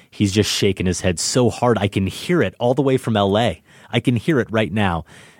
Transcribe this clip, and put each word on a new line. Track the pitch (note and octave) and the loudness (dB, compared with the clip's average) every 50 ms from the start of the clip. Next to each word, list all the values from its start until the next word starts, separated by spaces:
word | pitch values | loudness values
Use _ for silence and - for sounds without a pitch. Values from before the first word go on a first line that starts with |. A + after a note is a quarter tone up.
| - _ | -20 _
he's | - - G#2+ G2 | -4 -2 -2 2
just | F#2+ A2 G2+ - | 2 2 2 2
shaking | - - A#2 G2+ F#2+ - F#2 | 0 0 0 0 0 0 -2
his | F#2 F2 - | -2 -2 0
head | - F#2 F2 - | -2 -2 -2 -2
so | - - - C3+ B2 A2 | -4 -2 0 2 2 2
hard. | - - A#2+ B2 A2+ | 0 0 2 2 2
I | - G2+ G2+ | 2 0 -2
can | - G#2 F#2+ | 0 -2 -2
hear | F#2+ - - - - F3+ E3 | -2 -4 -6 -4 -2 0 0
it | A2+ F#2 - - | 0 0 -2 -2
all | A#2+ A#2+ C3+ | -2 0 0
the | C3 | 0
way | C3+ C3+ C3 | 2 2 0
from | B2+ - B2 A2 | 0 0 0 2
L | G#2 G2+ G2 G2 | 2 2 2 2
A. | G#2+ A#2+ G#2+ D#2+ - _ _ - - - - | 2 2 0 -2 -6 _ _ -20 -20 -10 -6
I | - A#2+ | -4 -2
can | - C#3 B2 | 0 0 0
hear | A2+ - - D#3+ B2+ | 0 0 0 0 0
it | G#2 - | 0 0
right | G#2 A2 A2 D#2+ | -2 -2 -2 -2
now. | F2 A2 G#2 F#2 E2+ E2 D#2 - - - - - - - | 0 0 0 0 0 -2 -6 -10 -16 -20 -20 -20 -20 -12